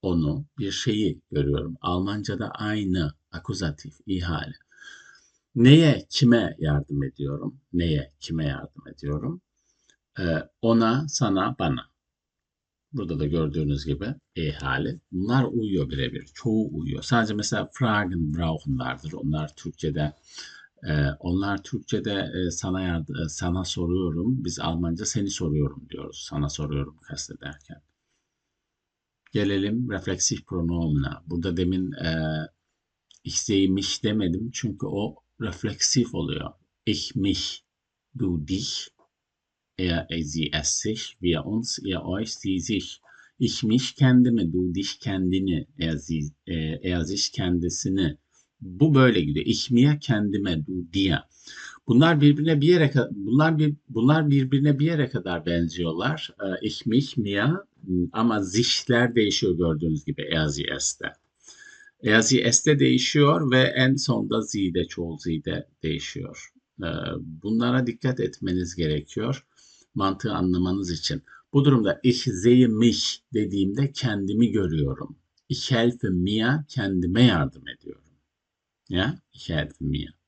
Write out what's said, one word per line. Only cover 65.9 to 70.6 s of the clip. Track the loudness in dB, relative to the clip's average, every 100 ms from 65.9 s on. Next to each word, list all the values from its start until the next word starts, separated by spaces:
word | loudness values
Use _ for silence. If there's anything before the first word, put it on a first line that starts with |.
| -6 -8 -10 -12 -14 -20 _ _ -10
Ee, | -8 -6 -6 -8
bunlara | -10 -10 -2 0 2 2 0
dikkat | -2 -4 -2
etmeniz | -4 -4 -4 -2 -2
gerekiyor | -2 0 0 -4 -6 -4 -4 _ _ _ _ _ -2
mantığı | -2 0 -4
anlamanız | 0 2 2